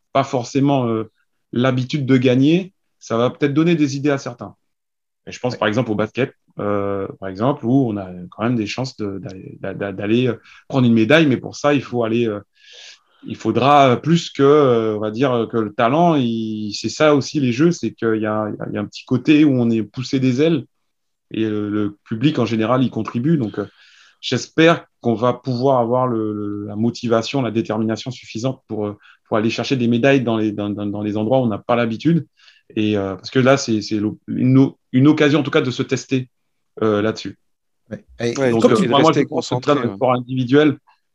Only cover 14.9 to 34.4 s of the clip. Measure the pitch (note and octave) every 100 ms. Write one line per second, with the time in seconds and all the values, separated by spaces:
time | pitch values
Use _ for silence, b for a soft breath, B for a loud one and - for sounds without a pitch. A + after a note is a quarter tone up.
14.9 | G#2+ G#2+ A2 C3+ A#2+ G#2+ A#2 G#2 G2+ A#2+
15.9 | D3+ F3 D3+ A#2+ A2+ A2 G#2+ G#2+ G2+ A2
16.9 | - D#3 D3 C3 D3+ B2+ A#2+ E3+ E3 E3
17.9 | - A2+ A2 G#2+ G#2+ G#2+ A2 G#2+ G#2 G#2
18.9 | - - B2+ C#3+ D3+ D3+ B2+ A#2 A2+ G#2
19.9 | - B2 C3+ C3 B2 D#3+ D3+ B2+ _ _
20.9 | _ _ _ _ - A2 G#2 G#2 G#2 G#2
21.9 | G2+ - A2+ C#3+ B2+ A2 A2+ A2 B2+ B2
22.9 | A2+ G#2+ A#2+ C#3 D#3+ G#2+ - G#2 b b
23.9 | b b b - A#2+ - - D#3+ D#3+ -
24.9 | _ A#2+ G#2 B2 A#2+ C3+ A#2+ C3+ C3 A#2
25.9 | B2+ B2+ A2+ G#2+ G#2 G#2 G#2 G#2 G#2 A#2
26.9 | A#2 A#2 A2+ - C#3 A#2 G#2+ A2+ A2 A2
27.9 | G#2+ - B2 - A2 C3 C3 - G#2+ G#2
28.9 | G2+ b b - A2+ A2 A#2 A#2 C3+ A#2+
29.9 | A#2 C3+ C#3 A#2+ A2 G#2+ G#2 G#2 G2+ G#2
30.9 | G2+ G#2 G#2+ A2 C3 A#2+ G2+ - A#2+ A#2
31.9 | A2 D3+ E3+ C3 b b b _ A2+ G#2+
32.9 | G#2 G2 F#2 - C3 B2+ C3+ - A2 F#2+
33.9 | G#2+ G#2 - - G#2+